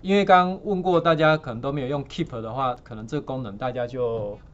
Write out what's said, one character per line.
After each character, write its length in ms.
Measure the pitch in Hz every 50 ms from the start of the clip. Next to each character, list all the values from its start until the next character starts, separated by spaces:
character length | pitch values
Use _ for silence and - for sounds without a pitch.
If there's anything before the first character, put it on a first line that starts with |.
因 140 | - 185 196
为 100 | 202 196
刚 240 | 196 185 180 180 180
刚 100 | 190 196 -
问 180 | 208 202 180
过 180 | 175 185 175 165
大 140 | 160 170 165
家 240 | 151 156 156 156
可 140 | 156 - 135
能 100 | 113 113
都 100 | 120 139
没 100 | 139 147
有 60 | 160
用 160 | 131 147 143 135
Keep 360 | - - - 165 - 127 113
的 100 | 113 110
话， 240 | 113 135 135 127 123 - -
可 120 | - 117
能 100 | 107 110
这 140 | 113 151 147
个 60 | -
功 180 | - 131 131 127
能 140 | 104 98
大 140 | 104 135 127
家 140 | 120 123 120
就 540 | 120 123 127 123 117 113 113 104 104 104 110 - -